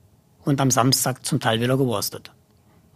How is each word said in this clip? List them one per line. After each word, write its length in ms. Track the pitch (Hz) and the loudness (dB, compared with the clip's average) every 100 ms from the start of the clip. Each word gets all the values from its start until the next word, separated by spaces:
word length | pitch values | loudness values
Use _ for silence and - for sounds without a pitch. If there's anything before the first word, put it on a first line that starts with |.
| _ _ _ _ | _ _ _ _
und 160 | - 139 | -2 0
am 80 | 135 | 2
Samstag 540 | 110 127 - 135 127 - | 4 2 2 -2 -4 -4
zum 140 | 143 | -2
Teil 220 | 110 113 | 0 0
wieder 160 | 123 131 | 0 0
gewurstet. 540 | 131 104 - - - _ _ _ _ _ _ | 0 -2 -6 -10 -18 _ _ _ _ _ _